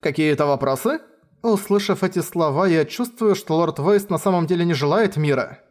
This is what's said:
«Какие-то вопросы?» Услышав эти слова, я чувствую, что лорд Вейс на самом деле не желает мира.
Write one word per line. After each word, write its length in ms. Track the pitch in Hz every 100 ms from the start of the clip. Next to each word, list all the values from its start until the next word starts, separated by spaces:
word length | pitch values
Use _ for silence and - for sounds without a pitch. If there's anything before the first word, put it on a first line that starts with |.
«Какие-то 460 | - 139 156 147 147
вопросы?» 540 | 135 131 135 226 302 - _ _ _
Услышав 600 | 233 208 - 202 202 185
эти 180 | 185 180
слова, 460 | 165 - 156 139 190
я 180 | 165 151
чувствую, 480 | - 240 - 220
что 220 | 196 - 160
лорд 220 | 170 156
Вейс 300 | 151 202 196
на 80 | 165
самом 300 | 196 180 160
деле 180 | 175
не 80 | 170
желает 460 | 151 143 175 220 202
мира. 400 | 151 135 113 - _